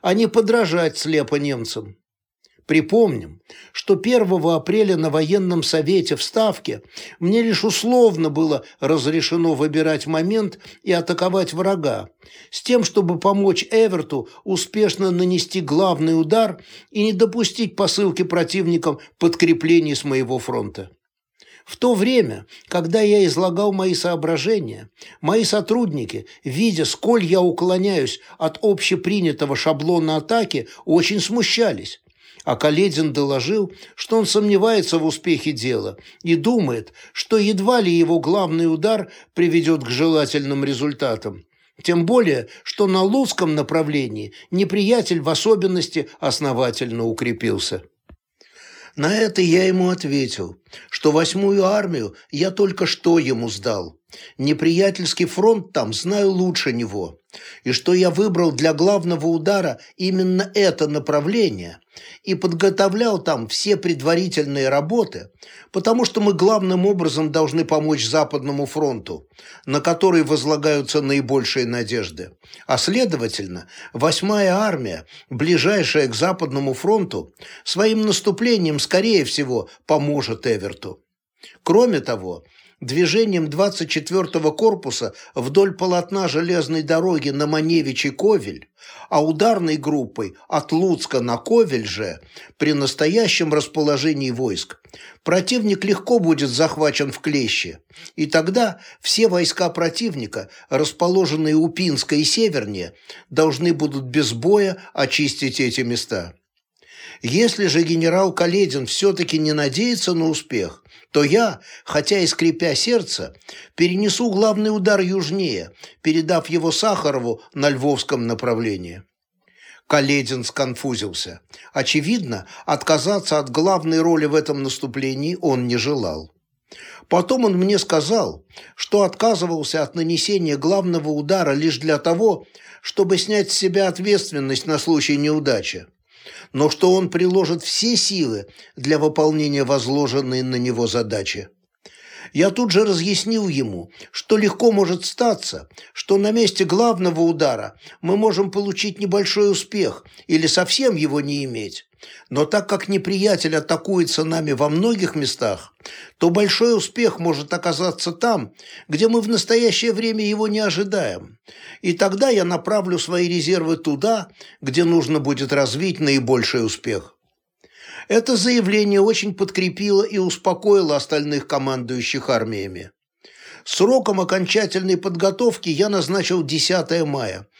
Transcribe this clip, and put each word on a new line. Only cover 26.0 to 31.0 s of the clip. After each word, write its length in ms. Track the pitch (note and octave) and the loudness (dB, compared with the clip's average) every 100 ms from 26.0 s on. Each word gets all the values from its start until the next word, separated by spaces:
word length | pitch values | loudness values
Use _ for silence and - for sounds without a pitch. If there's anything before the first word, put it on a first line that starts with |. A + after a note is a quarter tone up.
| A2+ - - - | -6 -10 -12 -12
видя, 420 | C#3 C3 A3+ E3 | -8 0 0 0
сколь 400 | D3 - G#3+ A#3 | -2 -2 0 0
я 160 | E3+ F#3 | 4 4
уклоняюсь 800 | F3+ E3+ F3+ F#3 G3 F3+ B2+ - - - | 4 2 0 0 0 0 -2 -6 -14 -6
от 220 | D#3+ - | -6 0
общепринятого 920 | G#3+ G3 - F3+ F3+ G#3 E3+ - C#3+ | 0 0 0 -2 -2 0 0 -2 -2
шаблона 640 | C#3 D#3+ D3 D#3 E3+ D#3+ D#3 | -2 0 0 0 0 0 -2
атаки, 520 | D#3 A3+ G#3+ - - - | 0 0 0 -4 -8 -12
очень 360 | - E3 | 0 2